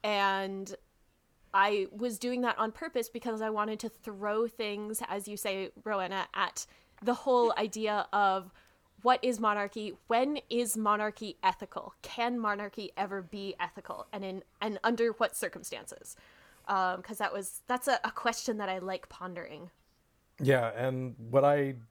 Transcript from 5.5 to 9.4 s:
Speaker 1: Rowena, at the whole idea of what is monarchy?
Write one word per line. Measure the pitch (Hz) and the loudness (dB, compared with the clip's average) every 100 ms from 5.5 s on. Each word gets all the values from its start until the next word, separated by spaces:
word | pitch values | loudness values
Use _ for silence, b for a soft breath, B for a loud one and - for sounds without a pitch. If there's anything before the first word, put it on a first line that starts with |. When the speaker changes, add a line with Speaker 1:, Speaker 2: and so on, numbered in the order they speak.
| 190 190 - | -2 -4 -8
Speaker 1:
Rowena, | 214 202 185 190 - | -4 -2 0 -2 -4
at | - 185 - - b b b | -2 -2 -2 -12 b b b
the | 214 | -2
whole | 240 277 247 233 - | 0 4 6 6 4
idea | 214 220 214 208 - | 0 -2 0 0 0
of | 202 202 190 185 b b b b - | 4 4 4 -2 b b b b 0
what | 240 254 | 4 4
is | 254 | 4
monarchy? | 220 | 2